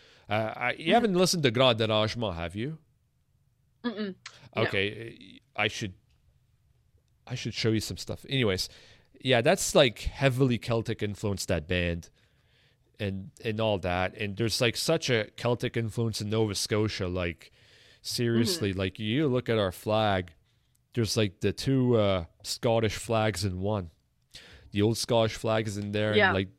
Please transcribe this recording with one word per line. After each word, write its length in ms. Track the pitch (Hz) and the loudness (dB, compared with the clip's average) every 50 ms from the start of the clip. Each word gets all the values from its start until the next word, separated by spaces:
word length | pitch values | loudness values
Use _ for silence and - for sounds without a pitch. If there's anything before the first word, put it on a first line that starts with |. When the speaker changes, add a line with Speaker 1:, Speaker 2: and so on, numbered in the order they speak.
| - - - - _ - | -20 -20 -20 -16 _ -4
Speaker 1:
Uh, 240 | 104 110 110 110 120 | -2 -2 -2 -4 -6
I, 160 | - 123 127 | -6 -4 -6
you 60 | - - - | -4 -4 0
Speaker 2:
Mm-hmm. 60 | 160 196 | 2 4
Speaker 1:
haven't 200 | 240 240 214 185 | 4 4 4 2
listened 280 | 175 185 170 - 170 147 | 2 2 2 2 2 2
to 80 | 127 | 2
Grand 280 | 107 127 135 127 117 110 | 2 4 4 4 4 4
Dérangement, 560 | 113 107 110 107 107 107 - 120 113 101 87 | 2 2 2 2 2 0 -2 -4 -4 -4 -4
have 200 | 82 85 85 90 | -6 -8 -8 -6
you? 220 | 104 117 147 160 - _ _ _ _ _ _ _ _ _ _ _ _ _ _ _ _ _ _ _ _ - | -8 -8 -8 -8 -12 _ _ _ _ _ _ _ _ _ _ _ _ _ _ _ _ _ _ _ _ -10
Speaker 2:
Mm-mm. 320 | 240 208 208 214 196 185 - - - - - - - - | -8 -6 -6 -8 -8 -8 -12 -16 -20 -20 -20 -18 -8 -4
No. 60 | 110 | -2
Speaker 1:
Okay, 800 | 110 107 - 98 95 101 - 107 117 117 - - - 95 - - _ _ - | -2 0 0 0 -2 -2 -4 -8 -14 -14 -16 -18 -20 -20 -20 -20 _ _ -4
I 120 | - 104 | -2 -2
should, 260 | 110 - - 117 98 90 _ _ _ _ _ _ _ _ _ _ _ _ _ _ _ _ _ _ _ _ _ _ _ _ _ - | -2 -2 -4 -8 -8 -10 _ _ _ _ _ _ _ _ _ _ _ _ _ _ _ _ _ _ _ _ _ _ _ _ _ -14
I 80 | - 127 | -10 -8
should 180 | 123 - 120 - | -8 -6 -6 -6
show 160 | - - 113 | -2 0 0
you 100 | 110 107 | 0 0
some 160 | - - 95 | -2 -4 -8
stuff. 280 | - - - 104 - - - | -10 -10 -10 -12 -12 -8 -4
Anyways, 400 | 139 135 123 101 92 95 - - - - - - - _ _ _ _ - | -2 0 2 2 0 0 -4 -6 -10 -18 -20 -20 -20 _ _ _ _ -6
yeah, 220 | - 131 127 117 | 0 2 2 4
that's, 340 | 120 156 190 196 - - - | 4 4 4 2 2 2 6
like, 240 | 190 143 123 101 - | 6 6 6 4 -2
heavily 580 | - - - - 139 139 120 123 139 127 120 | -6 -6 -2 2 2 2 4 4 2 2 2
Celtic 460 | 104 - - 117 117 107 - 110 - 107 | 0 -2 -2 -2 -2 -2 -2 -4 -4 -4
influenced, 460 | 101 101 - - 104 101 92 - - | -6 -4 -4 -4 -2 -2 -2 -2 -2
that 180 | 95 85 76 | -2 -2 0
band, 420 | 82 92 90 87 87 85 87 85 - _ _ _ _ _ _ _ _ _ _ _ _ _ _ _ _ _ - | 0 0 0 0 0 -2 -4 -6 -12 _ _ _ _ _ _ _ _ _ _ _ _ _ _ _ _ _ -6
and, 320 | 110 98 98 95 95 - - - - | -6 -6 -6 -6 -10 -14 -14 -10 -8
and 160 | 117 107 107 | -6 -2 0
all 200 | 110 110 104 92 | 0 0 0 0
that. 360 | 85 90 87 90 92 92 - | 0 0 0 0 0 -2 -4
And 220 | - 107 101 98 | -6 -8 -6 -4
there's, 240 | 98 117 110 - - | -2 -2 -2 0 2
like, 160 | 127 117 - | 0 0 0
such 320 | - - - 160 160 - - | 0 -2 0 0 0 0 0
a 200 | 123 110 107 - - | 0 0 0 -2 -6
Celtic 400 | - - 123 123 120 - 120 - | -4 -2 -2 0 0 -2 -4 -4
influence 460 | 120 117 107 - 120 117 113 104 - | -4 -4 -4 -2 -2 -2 -2 -2 -4
in 80 | 107 104 | -4 -2
Nova 260 | 107 113 110 107 98 | 0 0 0 0 0
Scotia. 520 | - - - 110 107 110 107 - - 98 90 | -4 -4 -2 0 0 0 0 -2 -4 -4 -4
Like, 420 | 90 90 90 87 82 - - - _ _ _ _ _ - - - - _ | -2 -2 -2 -4 -6 -8 -14 -20 _ _ _ _ _ -20 -20 -20 -20 _
seriously, 680 | - - - - 120 117 117 110 117 113 180 - 113 98 | -10 -8 -4 -2 0 2 4 4 2 2 0 -2 -2 -2
Speaker 2:
Mm-hmm. 80 | 92 95 | 0 0
Speaker 1:
like, 200 | 95 92 - - | -2 -2 -4 -4
you 280 | 107 107 113 147 160 | -4 -2 0 0 0
look 220 | 139 123 127 123 - | 2 0 0 0 0
at 80 | 113 | 0
our 140 | 110 101 92 - | 2 2 0 -2
flag, 580 | - - 110 107 110 110 104 98 92 90 90 - _ _ _ _ _ _ _ _ _ _ _ - | -4 -2 0 2 2 4 4 2 0 0 -4 -10 _ _ _ _ _ _ _ _ _ _ _ -2
there's, 240 | 120 113 101 - | -2 0 0 2
like, 240 | 117 107 101 - - | 0 0 0 -2 -2
the 100 | - 101 | -2 -2
two, 460 | 92 - - 135 135 131 127 123 120 | -2 0 0 2 2 4 4 4 4
uh, 280 | 110 104 98 95 92 80 - _ _ - | 4 4 4 2 0 -2 -6 _ _ -10
Scottish 520 | - - - - 120 113 113 113 107 - | -10 -6 -2 0 2 2 2 2 0 -2
flags 480 | - - - 113 110 110 110 107 90 101 | -4 -4 -2 0 2 2 0 0 -2 -4
in 160 | 98 90 92 | -4 -4 -2
one. 300 | 95 104 107 101 90 82 - _ _ _ _ _ _ _ - - - - - - - - - | -2 -2 -2 -2 -4 -8 -12 _ _ _ _ _ _ _ -20 -20 -20 -20 -20 -20 -16 -6 0
The 80 | 101 | 2
old 160 | 101 113 113 | 2 2 2
Scottish 380 | - - - 127 113 113 110 - | 0 0 2 4 4 4 2 0
flag 320 | - - 110 110 110 110 | -2 -2 0 0 0 0
is 100 | 110 98 | -2 -4
in 160 | 104 104 101 101 | -6 -6 -4 -2
there, 220 | 104 107 107 107 | 0 2 2 4
Speaker 2:
Yeah. 100 | 104 208 | 4 4
Speaker 1:
and, 80 | 190 95 | 4 4
like, 140 | 95 98 95 - | 2 -2 -4 -6